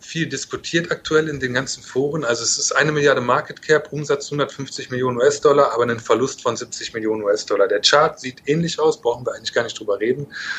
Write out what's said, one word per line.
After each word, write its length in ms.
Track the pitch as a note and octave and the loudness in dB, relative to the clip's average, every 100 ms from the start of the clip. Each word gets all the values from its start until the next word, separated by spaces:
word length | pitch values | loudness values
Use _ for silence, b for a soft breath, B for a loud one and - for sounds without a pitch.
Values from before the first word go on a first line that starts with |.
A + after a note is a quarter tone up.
viel 260 | - E3 D3 | -10 -6 -4
diskutiert 640 | C3 - A#2 - - - | -6 -8 -10 -4 -2 -2
aktuell 380 | - - D#3 D#3 | -6 0 0 0
in 100 | C#3+ | -2
den 140 | B2+ | -2
ganzen 280 | B2+ C3+ - | -2 -4 -8
Foren. 440 | - B2+ C#3+ B2+ A#2 | -6 -2 -2 0 0
Also 180 | A#2 | 0
es 140 | A#2 - | 0 -2
ist 160 | - | 0
eine 180 | C3+ D3+ | 2 2
Milliarde 300 | D3+ C#3+ B2+ | 4 4 4
Market 400 | B2 C3+ - C#3+ | 2 0 -2 -6
Cap, 320 | - D3+ - | 0 0 0
Umsatz 360 | C#3+ D3 C#3+ - | -6 -2 -2 -2
hundertfünfzig 600 | D3 C#3 - C3+ - B2+ | -4 -4 -6 -12 -10 -6
Millionen 300 | B2+ B2+ A#2+ | -2 -2 2
U-S-Dollar, 520 | C#3 C#3+ D3 C#3+ C3+ | 2 4 4 6 4
aber 120 | A#2 | 2
einen 180 | A#2+ A#2 | 0 0
Verlust 400 | - A2+ B2+ - | 2 2 2 -2
von 160 | B2 A2 | -4 -4
siebzig 360 | A#2 - - | -6 -10 -10
Millionen 300 | A#2 A2 A2 | -4 -2 -2
U-S-Dollar. 460 | G2+ G#2 - G2+ G2 | 0 0 0 2 2
Der 100 | G#2 | 2
Chart 400 | - D3 D#3+ - | 4 4 4 0
sieht 220 | C3 B2 - | -10 -6 -2
ähnlich 320 | D#3 E3 - | 0 0 0
aus, 220 | D#3 D3+ | 0 2
brauchen 260 | A#2+ A#2+ A#2+ | 0 -2 -4
wir 80 | - | -6
eigentlich 180 | A2+ | -4
gar 100 | B2+ | -2
nicht 160 | A#2 - | -2 -4
drüber 220 | G#2+ G2 | -4 -2
reden. 260 | A2 C#3+ C#3+ B B | 0 -2 -4 B B